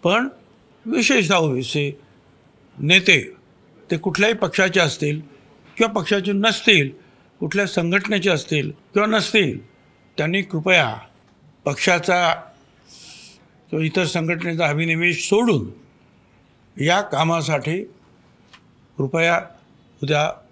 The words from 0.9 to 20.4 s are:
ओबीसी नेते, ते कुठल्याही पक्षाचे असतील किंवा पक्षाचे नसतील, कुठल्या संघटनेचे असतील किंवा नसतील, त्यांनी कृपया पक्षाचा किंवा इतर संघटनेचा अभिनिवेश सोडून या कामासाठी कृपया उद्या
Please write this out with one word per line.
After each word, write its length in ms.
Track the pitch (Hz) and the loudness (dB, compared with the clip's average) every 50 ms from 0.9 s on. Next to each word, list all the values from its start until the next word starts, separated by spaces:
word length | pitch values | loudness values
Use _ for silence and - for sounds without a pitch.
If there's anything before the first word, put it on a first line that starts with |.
| 220 233 226 - 277 247 190 156 196 | -2 0 2 2 2 2 2 2 2
ओबीसी 640 | 180 165 151 131 127 131 - - 151 143 143 139 - - _ _ _ _ _ _ _ _ _ _ _ _ _ _ - | 2 2 2 0 -2 -4 -4 -2 -2 -2 -2 -6 -10 -20 _ _ _ _ _ _ _ _ _ _ _ _ _ _ -6
नेते, 540 | 139 151 175 190 185 196 180 139 104 - - - _ _ _ _ _ _ _ - - - | 0 4 4 4 6 4 2 2 2 -4 -14 -20 _ _ _ _ _ _ _ -20 -6 -6
ते 60 | 170 | -6
कुठल्याही 380 | 156 - 196 151 175 202 214 233 | -4 -4 -4 0 2 2 2 2
पक्षाचे 440 | 233 208 170 - - 190 190 170 190 | 0 -2 -2 2 0 0 2 4 2
असतील 420 | 170 156 - - 156 147 147 156 151 - - - - - - _ _ - - | 2 2 0 -2 -4 -4 -4 -6 -10 -14 -20 -20 -20 -20 -20 _ _ -20 -2
किंवा 160 | - 226 226 208 | 0 0 0 0
पक्षाचे 380 | 214 160 - 208 202 185 196 | -2 -2 0 -2 0 0 -2
नसतील, 580 | 202 196 202 226 202 - - 226 208 170 143 135 - - - - _ _ _ _ _ _ | -2 0 0 0 0 2 4 4 4 4 4 0 -6 -14 -20 -20 _ _ _ _ _ _
कुठल्या 280 | 175 160 156 196 202 | -8 -4 -2 -2 -2
संघटनेचे 640 | 185 - 190 165 170 180 196 190 208 214 196 165 196 | 0 -2 -2 -2 0 0 -2 -2 0 -2 0 2 0
असतील 420 | 175 143 - - 160 147 135 - - - _ _ - | 0 0 -2 -2 -4 -2 -2 -4 -8 -12 _ _ 0
किंवा 140 | 202 208 | 0 0
नसतील, 580 | 214 220 214 - - - 220 190 139 104 101 - - _ _ _ _ _ _ _ _ _ | 2 0 0 0 2 2 2 2 2 -2 -8 -12 -18 _ _ _ _ _ _ _ _ _
त्यांनी 240 | - 151 156 175 196 | -4 -4 -2 -2 -2
कृपया 540 | 190 196 - 160 156 190 185 175 147 117 110 113 - - _ _ _ _ _ _ _ - _ _ _ | -4 -4 -6 -4 0 2 4 4 4 2 -2 -8 -12 -20 _ _ _ _ _ _ _ -20 _ _ _
पक्षाचा 680 | 147 143 - - - 180 170 160 - 180 180 175 165 165 - - - - - _ _ _ _ _ - - - - - - - - - - _ _ _ _ _ _ _ | -4 -4 0 0 2 2 2 2 0 0 2 2 2 0 -2 -6 -20 -20 -20 _ _ _ _ _ -20 -20 -20 -20 -20 -20 -20 -20 -20 -20 _ _ _ _ _ _ _
किंवा 160 | - 156 160 | -4 -2 -2
इतर 200 | 160 - 190 180 | 0 0 0 0
संघटनेचा 640 | 160 - 175 165 160 175 160 170 175 165 160 170 | 0 0 -2 -2 -2 -4 -4 -4 -6 -2 0 0
अभिनिवेश 600 | 151 147 151 165 165 160 160 170 175 165 - - - | 0 0 0 0 0 0 0 0 0 -2 -2 -2 0
सोडून 400 | 196 208 247 233 196 131 101 - - - - _ _ _ _ _ _ _ _ _ _ _ _ _ _ _ _ _ _ - 135 | 2 2 4 4 2 0 0 -4 -12 -18 -20 _ _ _ _ _ _ _ _ _ _ _ _ _ _ _ _ _ _ -4 0
या 180 | 156 175 196 | 2 2 0
कामासाठी 840 | 202 - - 139 160 160 170 165 151 160 156 139 117 151 160 190 214 - - - _ _ - _ _ _ _ _ _ _ - - _ _ _ _ _ _ _ | 0 -2 -2 0 0 0 0 0 0 -2 -2 -2 -2 -4 -6 -6 -6 -10 -16 -20 _ _ -20 _ _ _ _ _ _ _ -20 -20 _ _ _ _ _ _ _
कृपया 440 | - 139 131 - 165 165 170 170 170 - - - - _ _ _ _ _ _ _ _ 143 | -6 -4 -2 0 0 2 2 2 0 -2 -6 -20 -20 _ _ _ _ _ _ _ _ -4
उद्या 260 | 139 151 147 151 160 - - | -2 0 0 0 -2 -4 -8